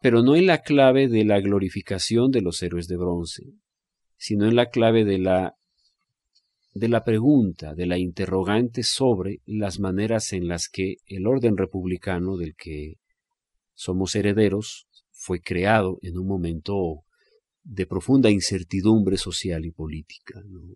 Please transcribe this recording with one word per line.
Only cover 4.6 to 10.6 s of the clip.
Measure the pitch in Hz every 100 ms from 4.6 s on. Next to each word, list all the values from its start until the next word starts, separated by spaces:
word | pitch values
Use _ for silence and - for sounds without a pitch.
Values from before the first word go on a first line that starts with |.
| 120
clave | 120 113 113 107
de | 95
la, | 92 92 92 _ _ _ _ _ _ _ _ _ _ _ _
de | 104 117
la | 117
pregunta, | 120 110 127 147 101 85 78 78
de | 90
la | 90
interrogante | 92 85 92 95 92 107 123 117
sobre | 113 - 135 101 92 104 -
las | 107 101 90
maneras | 95 92 107 110 -
en | 95 87
las | 85